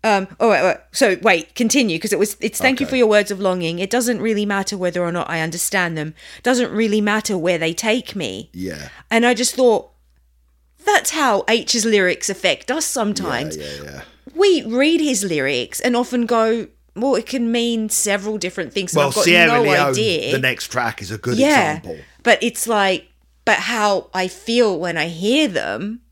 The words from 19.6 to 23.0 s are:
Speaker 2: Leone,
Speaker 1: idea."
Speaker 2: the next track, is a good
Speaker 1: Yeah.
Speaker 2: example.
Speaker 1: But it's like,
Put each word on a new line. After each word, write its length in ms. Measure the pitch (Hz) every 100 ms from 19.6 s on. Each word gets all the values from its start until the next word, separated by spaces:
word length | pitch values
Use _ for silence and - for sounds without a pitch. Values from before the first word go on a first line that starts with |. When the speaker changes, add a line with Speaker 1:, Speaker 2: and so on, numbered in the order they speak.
Speaker 2:
Leone, 260 | - - 143
Speaker 1:
idea." 420 | 131 220 160 127
Speaker 2:
the 60 | 135
next 300 | 131 120 -
track, 340 | 127 117 -
is 80 | 95
a 80 | 107
good 180 | 120 214
Speaker 1:
Yeah. 400 | 277 277 170 156
Speaker 2:
example. 220 | 92 80 - _
Speaker 1:
But 160 | 233 214
it's 240 | 240 - 226
like, 420 | 214 196 185